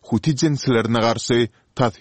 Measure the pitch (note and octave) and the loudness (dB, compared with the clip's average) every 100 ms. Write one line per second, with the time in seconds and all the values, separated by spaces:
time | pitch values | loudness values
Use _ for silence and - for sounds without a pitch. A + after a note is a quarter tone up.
0 | - A2+ - C3+ D#3+ C#3+ - A#2 A2 A#2 | -4 -2 0 0 0 0 0 0 0 0
1 | A2+ A#2 - A#2+ A#2 _ _ - A#2+ - | 0 0 0 0 0 _ _ -2 -2 -2